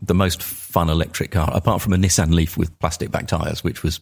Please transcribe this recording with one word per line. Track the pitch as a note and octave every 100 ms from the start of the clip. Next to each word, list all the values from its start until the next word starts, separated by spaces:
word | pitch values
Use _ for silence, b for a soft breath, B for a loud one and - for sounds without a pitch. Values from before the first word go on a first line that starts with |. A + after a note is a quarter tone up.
the | - F2+
most | F#2+ -
fun | - - - F2+ E2
electric | D#2+ E2 - -
car, | E2+ D#2
apart | F#2 - F#2
from | G#2
a | F#2
Nissan | F#2+ - D#2+
Leaf | E2+ D#2+ E2
with | E2 -
plastic | E2 - -
back | - -
tyres, | D#2+ D#2 D#2+
which | E2+ -
was | D#2+ -